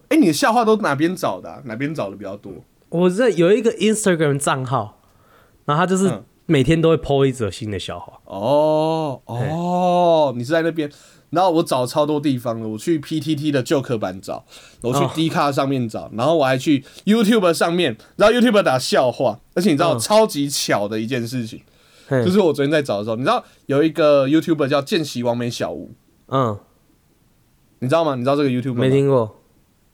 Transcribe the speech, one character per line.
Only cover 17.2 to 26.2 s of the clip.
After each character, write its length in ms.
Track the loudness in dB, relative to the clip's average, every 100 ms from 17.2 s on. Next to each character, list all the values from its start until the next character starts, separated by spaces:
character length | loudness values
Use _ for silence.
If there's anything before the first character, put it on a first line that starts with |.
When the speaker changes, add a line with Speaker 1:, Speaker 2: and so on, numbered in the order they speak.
| 4 4 4
Speaker 1:
上 200 | 2 0
面， 220 | 0 -2 -4 -14 2
然 120 | 4
后 80 | 6
YouTube 240 | 4 4
打 160 | 2 0
笑 320 | 0 2 2
话， 300 | 2 -2 -2 _ -2
而 80 |
且 80 | 0
你 60 | 2
知 40 |
道 140 | 0 0
Speaker 2:
嗯。 40 |
Speaker 1:
超 280 | 2 4 4
级 220 | 0 -4
巧 360 | -4 -2 -2 -2
的 140 | -4
一 80 | -4
件 180 | -4 -4
事 220 | -6 -8
情， 140 | -12 _ _ _ _ -4
Speaker 2:
嘿。 160 | 0 2
Speaker 1:
就 40 |
是 120 | 4
我 100 | 2
昨 100 | 2
天 60 | 0
在 120 | 0
找 160 | 0 -4
的 80 | -4
时 40 |
候， 60 | -4
你 60 |
知 80 | -2
道 160 | -2 -4 _ -2
有 140 | 0
一 80 | 0
个 380 | 2 4 4 4
YouTuber 400 | 2 2 -2 0
叫 140 | 0
见 220 | 0 -4
习 200 | -4 -4
完 120 | -2 -2
美 140 | -4
小 220 | -6 -8
屋， 220 | -8 -14 -20 _ _